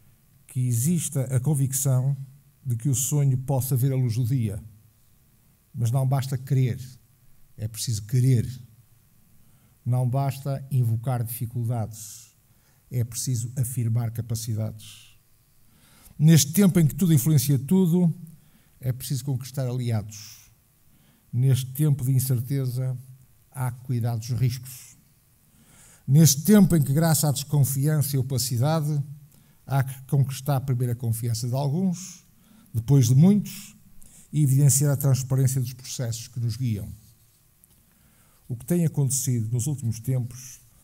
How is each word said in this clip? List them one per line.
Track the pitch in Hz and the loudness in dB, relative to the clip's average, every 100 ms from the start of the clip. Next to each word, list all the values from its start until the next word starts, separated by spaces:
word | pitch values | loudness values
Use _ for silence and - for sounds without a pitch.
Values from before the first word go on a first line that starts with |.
| _ _ _ _ - | _ _ _ _ -10
que | 131 | -4
exista | 127 117 139 175 - 139 131 131 | -2 0 0 0 -2 -4 -2 -2
a | |
convicção | 127 143 131 - 139 127 131 139 - - _ _ 135 | 0 0 0 0 0 0 0 -2 -6 -18 _ _ -6
de | 113 | -4
que | 143 | -2
o | 131 | -2
sonho | - 151 139 131 | 0 0 2 0
possa | - 135 - 131 | 0 -2 0 0
ver | 135 | 0
a | 131 | 0
luz | 127 110 | 0 0
do | 117 | 0
dia. | 135 107 95 - - _ _ _ _ _ _ _ _ _ | 0 -2 -4 -12 -20 _ _ _ _ _ _ _ _ _
Mas | - 117 | -4 -2
não | 135 135 | 0 0
basta | 135 - 135 | 0 -2 -6
querer, | - 135 127 127 - - _ _ - - - - | -2 0 2 -2 -10 -16 _ _ -20 -20 -20 -10
é | 107 | -10
preciso | 107 - 104 101 | -8 -6 -6 -2
querer. | 127 131 120 - - - _ _ _ _ _ _ - - _ _ _ 117 | 0 4 2 0 -8 -18 _ _ _ _ _ _ -20 -20 _ _ _ -2
Não | 127 127 | 0 0
basta | 135 139 - 139 139 135 | 0 -2 -4 -6 -8 -2
invocar | 131 117 113 135 120 | 0 0 0 -2 -4
dificuldades, | 113 - 113 127 117 120 104 107 - - - _ _ _ _ _ - | -4 -6 -8 -4 -4 -2 -4 -8 -16 -18 -20 _ _ _ _ _ -8
é | 120 | -4
preciso | 117 - - 120 120 - | -4 -4 -4 -4 -4 -4
afirmar | 120 - 117 113 117 | -4 -4 -2 -2 -2
capacidades. | 117 - 113 117 107 110 110 - - - - _ _ _ _ _ _ _ _ - - | -6 -6 -6 -6 -6 -6 -10 -18 -20 -20 -20 _ _ _ _ _ _ _ _ -14 2
Neste | 151 160 - | 6 8 6
tempo | - 196 185 | 4 4 6
em | 151 | 2
que | 135 | 2
tudo | 185 | 2
influencia | 156 160 151 147 135 | 4 4 2 4 0
tudo, | 139 190 180 180 175 - - - _ _ _ - | 2 2 4 4 2 0 -8 -20 _ _ _ -10
é | 123 | -6
preciso | 104 - 135 143 | -6 -6 -6 -4
conquistar | 127 - 143 127 | -6 -6 -6 -6
aliados. | 127 120 110 101 - - - - _ _ _ _ _ _ _ _ | -4 -2 -4 -4 -12 -18 -20 -20 _ _ _ _ _ _ _ _
Neste | 120 135 131 - | 0 2 2 0
tempo | - 151 135 | 0 2 2
de | 120 | 2
incerteza, | 131 131 123 113 139 127 123 131 123 - - _ _ _ | 0 2 -2 -2 -4 -4 -4 -4 -6 -12 -20 _ _ _
há | 131 127 | -8 -8
que | 127 | -8
cuidar | - 120 120 117 | -6 -4 -2 -4
dos | 110 | -4
riscos. | 123 131 - - - - - _ _ _ _ _ _ _ - - - - | -2 0 -2 -8 -18 -20 -20 _ _ _ _ _ _ _ -20 -20 -12 2
Neste | 143 160 135 | 6 8 6
tempo | 180 208 170 165 | 6 6 8 4
em | |
que, | 131 | 2
graças | 139 165 156 151 | 2 2 2 0
à | |
desconfiança | 131 - 147 131 135 147 156 - 139 | -2 -2 0 2 0 0 0 0 -2
e | |
opacidade, | 127 131 - 120 143 160 147 147 143 - - _ _ _ - | -2 -2 -2 0 0 0 0 -2 -4 -10 -20 _ _ _ -4
há | 135 | -2
que | 135 - | -2 -6
conquistar | - 139 135 - - 139 | -2 0 0 -2 -2 -2
primeiro | 139 123 123 | 0 -2 -2
a | 117 | -2
confiança | 117 110 117 113 120 | -2 -2 -2 -4 -4
de | |
alguns, | 127 143 160 190 175 - - _ _ _ _ _ | -2 -2 0 -2 -4 -8 -18 _ _ _ _ _
depois | 113 - 139 117 | -6 4 6 6
de | 131 | 8
muitos, | 180 208 - - - - - - - - - | 8 6 2 -8 -16 -20 -20 -20 -20 -20 -8
e | 143 | 0
evidenciar | 143 135 143 135 147 | 2 6 6 4 2
a | 135 | 2
transparência | 139 127 - 131 131 135 | 2 0 0 0 0 0
dos | 120 | -4
processos | - - - 117 110 - | -8 -12 -8 -6 -8 -10
que | 127 | -6
nos | 117 110 | -6 -4
guiam. | 127 101 110 - - _ _ _ _ _ _ _ _ _ _ _ _ _ - | -4 -4 -6 -14 -20 _ _ _ _ _ _ _ _ _ _ _ _ _ -12
O | 120 | -8
que | - | -2
tem | 175 160 | 0 2
acontecido | - 135 - - 120 110 | 2 0 0 0 0 0
nos | 120 127 | -2 -2
últimos | 139 117 107 | -4 -4 -4
tempos | - 131 113 - - - - _ | -4 -4 -4 -8 -18 -20 -20 _